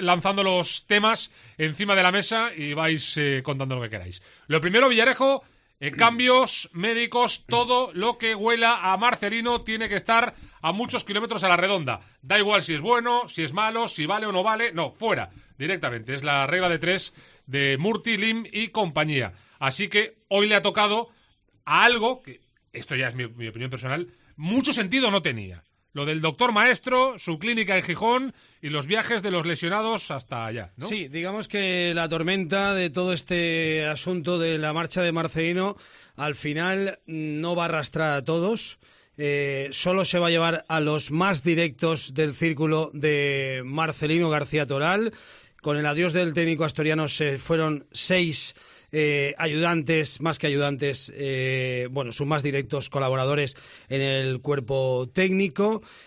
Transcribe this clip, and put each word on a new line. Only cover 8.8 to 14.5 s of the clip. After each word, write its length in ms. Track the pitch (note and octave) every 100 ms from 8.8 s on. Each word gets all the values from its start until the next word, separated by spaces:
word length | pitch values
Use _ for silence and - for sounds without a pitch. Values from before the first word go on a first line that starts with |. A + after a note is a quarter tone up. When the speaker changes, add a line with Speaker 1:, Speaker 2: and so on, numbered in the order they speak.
| F#3
Speaker 1:
a 40 | F#3+
Marcelino 640 | A#3+ A#3 G3+ A3+ A#3 A#3+
tiene 300 | - A3 A3
que 60 | G3
estar 380 | - A3+ A#3 - - -
a 100 | D#3
muchos 320 | F#3+ A#3+ B3
kilómetros 400 | - G3+ A#3 A3
a 40 | F#3
la 100 | F3
redonda. 420 | F#3+ G3 C3+ G#2+ - _
Da 160 | C3 G3+
igual 240 | G3+ G3+
si 100 | E3
es 80 | D3+
bueno, 480 | G3+ A#3+ A#3+ A#3+ G3+
si 140 | -
es 100 | D#3
malo, 340 | F3 A3 A3+ A3+
si 200 | - D3+
vale 180 | G#3
o 80 | G#3+
no 100 | F#3
vale, 300 | G#3